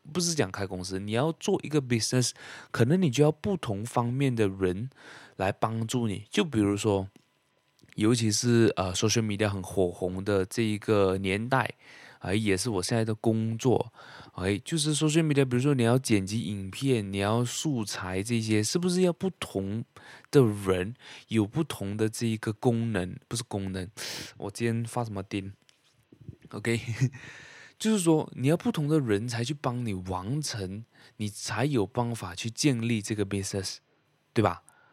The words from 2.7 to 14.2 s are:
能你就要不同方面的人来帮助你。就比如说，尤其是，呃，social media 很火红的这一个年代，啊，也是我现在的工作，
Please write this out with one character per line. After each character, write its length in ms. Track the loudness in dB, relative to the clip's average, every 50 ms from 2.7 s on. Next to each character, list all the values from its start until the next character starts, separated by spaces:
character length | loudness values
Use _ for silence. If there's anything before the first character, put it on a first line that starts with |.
| 0 2 4
能 160 | 4 4 4
你 80 | 4 4
就 140 | 4 4 4
要 80 | 4
不 260 | 4 2 0 -2 -2 -2
同 260 | -2 -4 -4 -4 -4
方 300 | -2 0 0 0 0 0
面 220 | 0 0 2 2
的 120 | 2 2 2
人 440 | 2 0 0 0 0 -2 -4 -8 -10 -14 -20 -20 -20 -20 -20 -16 _ -4
来 140 | -2 -2
帮 360 | 0 0 -2 -2 -2 -2 -4 -2
助 200 | -2 -2 -2 -2
你。 180 | -4 -4 -8 -4
就 160 | -2 -2 0
比 140 | 0 2 2
如 180 | 2 2 2 2
说， 320 | 2 2 2 2 0 -4 -10 -18 _ _ _ _ _ _ _ _ _ _ _ _ _ _ -4
尤 180 | 0 2 4 4
其 180 | 4 2 2
是， 400 | 2 2 2 4 6 6 6 6 4
呃， 180 | 2 0 -2 0
social 300 | 0 0 2 2 2 0
media 260 | 0 0 0 0 0
很 100 | 0 -2 -6
火 240 | -4 0 0 2 2
红 340 | 0 -2 -6 -6 -6 -4 -2
的 220 | 0 0 0 0
这 160 | 0 -2 -2
一 160 | 0 0 -2 -2
个 400 | 0 2 4 4 4 4 2 2
年 320 | 0 0 0 0 0 0
代， 240 | 0 0 0 0 -4 _ -18 -20 -20 -20 -20 -20 -16 -10
啊， 120 | -4 -2 0
也 220 | 0 2 2 2
是 140 | 2 0 0
我 140 | -2 -2 -2
现 120 | 0 0
在 80 | 0 0
的 100 | 0 -2
工 420 | 0 0 0 2 2 0 -2 -2 0
作， 340 | 2 4 4 4 2 -2 -10 -20 -20 -20 -20 -20